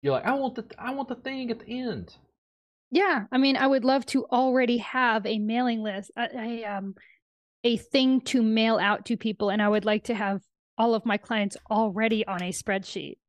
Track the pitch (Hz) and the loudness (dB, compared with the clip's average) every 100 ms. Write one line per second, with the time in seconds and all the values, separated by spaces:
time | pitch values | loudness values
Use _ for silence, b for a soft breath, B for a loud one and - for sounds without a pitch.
0 | 139 131 - 277 262 - 214 - 240 277 | 0 0 0 -2 -2 -6 -12 -12 -8 -8
1 | 262 240 262 269 247 226 - 240 254 151 | -8 -8 -8 -8 -6 -8 -8 -8 -6 -8
2 | 85 - _ _ _ _ _ _ _ 277 | -10 -18 _ _ _ _ _ _ _ 2
3 | 392 294 202 254 277 262 269 269 240 269 | 2 0 0 2 4 4 4 4 4 2
4 | 240 277 - 247 262 254 247 240 208 254 | 2 -4 0 2 2 2 2 0 -2 0
5 | 254 220 208 220 214 233 254 233 214 196 | 2 2 0 -2 -2 0 0 -2 -4 -8
6 | 196 - 240 254 226 233 214 202 196 196 | -10 -6 -6 -6 -8 -8 -6 -6 -8 -12
7 | b b _ _ _ _ 240 233 - 277 | b b _ _ _ _ 0 0 0 2
8 | 262 262 - 254 220 220 226 220 196 208 | 4 2 2 2 4 4 4 4 2 0
9 | - 233 226 208 208 208 208 214 208 214 | -2 -4 -2 -2 0 2 2 2 2 -2
10 | - 226 208 196 _ _ _ - 233 226 | -2 -4 -2 -4 _ _ _ -2 0 2
11 | 233 208 - 220 202 - _ 214 220 185 | 0 -2 -2 -2 -2 -6 _ 0 0 0
12 | 220 214 214 185 180 180 - 196 190 196 | 0 0 -2 -4 -6 -6 -4 -4 -4 -12
13 | 143 - | -12 -14